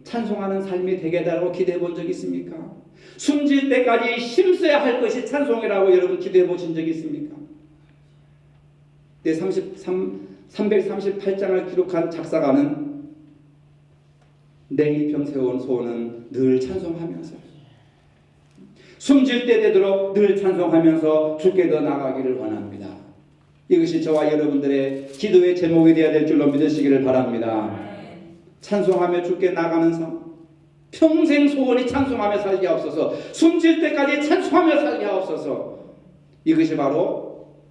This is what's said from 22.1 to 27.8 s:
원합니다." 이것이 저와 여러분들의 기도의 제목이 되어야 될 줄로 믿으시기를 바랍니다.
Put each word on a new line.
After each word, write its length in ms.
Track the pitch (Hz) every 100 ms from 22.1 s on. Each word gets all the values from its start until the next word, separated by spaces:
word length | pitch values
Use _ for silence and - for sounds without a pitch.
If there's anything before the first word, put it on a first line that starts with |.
| 131 127 123
원합니다." 500 | 110 107 101 101 95 95 - - _ _ _ _ _
이것이 340 | 175 165 160
저와 300 | 156 156 151
여러분들의 760 | 151 147 139 139 139 135 135 -
기도의 480 | - 208 180 180 175
제목이 380 | 165 165 160
되어야 180 | 160 156
될 140 | 156 151
줄로 220 | 151 143
믿으시기를 560 | 139 151 143 139 135
바랍니다. 720 | 131 127 120 117 113 110 104 98